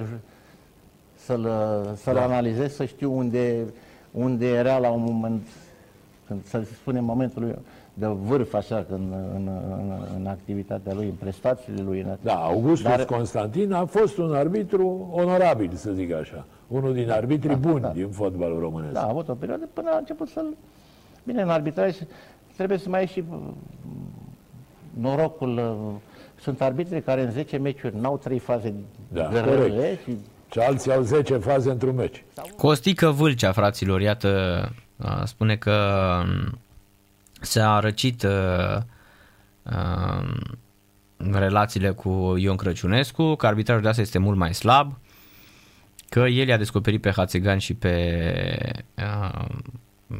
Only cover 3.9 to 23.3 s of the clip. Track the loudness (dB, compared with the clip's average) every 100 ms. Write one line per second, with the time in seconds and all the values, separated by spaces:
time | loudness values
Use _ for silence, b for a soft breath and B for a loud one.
3.9 | B B -4 -2 0 0 2 2 2 2
4.9 | 0 0 -2 -2 -4 -6 B B B B
5.9 | B B -20 -12 -12 -6 -6 -6 -10 -4
6.9 | -2 -2 0 -2 -2 -6 -6 -12 B B
7.9 | -6 -4 -2 0 0 0 -2 -2 -4 -4
8.9 | -6 -6 -6 -6 -6 -6 -6 -6 -6 -6
9.9 | -8 -8 -8 -6 -8 -8 -8 -6 -8 -6
10.9 | -6 -4 -6 -8 -4 -2 -2 -4 -6 -4
11.9 | -4 -4 -6 -2 0 0 2 4 2 4
12.9 | 2 2 -2 -2 -2 -4 -2 0 0 0
13.9 | 2 2 2 -2 2 2 0 0 2 2
14.9 | 0 -6 0 2 4 4 4 0 -4 -6
15.9 | -4 -2 -4 -6 -10 -16 b b -2 0
16.9 | 0 0 0 2 0 2 0 2 2 0
17.9 | -4 -6 -2 -4 -2 -2 -2 -4 -4 -6
18.9 | -4 -2 -2 -4 -6 -6 -6 -8 -8 -2
19.9 | -2 -2 -8 -8 -6 -8 -8 -16 b b
20.9 | b b b -6 -2 0 0 0 0 -2
21.9 | -2 -10 B B B -20 -6 -2 -2 -2
22.9 | -2 -2 -4 -8